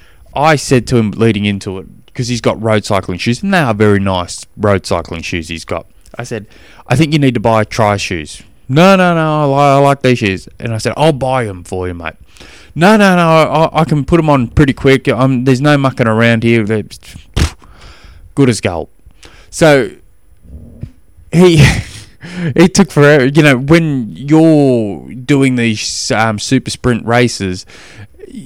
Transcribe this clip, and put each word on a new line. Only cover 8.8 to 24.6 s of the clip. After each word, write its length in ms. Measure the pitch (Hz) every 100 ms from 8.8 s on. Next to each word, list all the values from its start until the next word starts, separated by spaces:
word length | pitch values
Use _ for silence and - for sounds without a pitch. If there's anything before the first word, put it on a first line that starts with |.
| 185 190
no, 180 | 180
no, 280 | 165 156 151
I 20 |
li-, 320 | 147 139 143 139
I 20 |
like 240 | 139 139
these 160 | 127 123
shoes." 300 | 104 95 - -
And 160 | 117
I 40 | 110
said, 160 | 120 -
"I'll 160 | 156
buy 340 | 135 131 127 110
'em 160 | 92
for 260 | 87 95 90
you, 60 |
mate." 200 | 87 80 - - - - - -
"No, 220 | 143 180 214
no, 200 | 196 180
no, 120 | 165
I, 520 | 160 143 147 160 -
I 40 |
can 200 | 160 151
put 140 | 131 170
'em 120 | 156
on 180 | 143 113
pretty 240 | - 143
quick. 360 | - 139 131 143
Um, 360 | 113 135 131
there's 160 | 127 127
no 160 | 147 143
mucking 300 | 135 - 117
around 360 | 110 117 113
here. 220 | 117 117
They're 200 | 104 110 - - - - - - - - - - - - - - -
good 140 | - 131
as 140 | 107
gold." 260 | 101 85 78 _ - - - - -
So 400 | - 165 143 113 - _ _ _ - - - - - - - _ _ -
he, 260 | 165 180 156
<laughs> 640 | 131 - - - - - - 180 170
it 200 | 147 175
took 160 | - 190
forever. 360 | - 143 151 127
You 160 | 147
know, 160 | 151 127
when 540 | 139 170 165 139 107 82
you're 960 | 139 160 165 151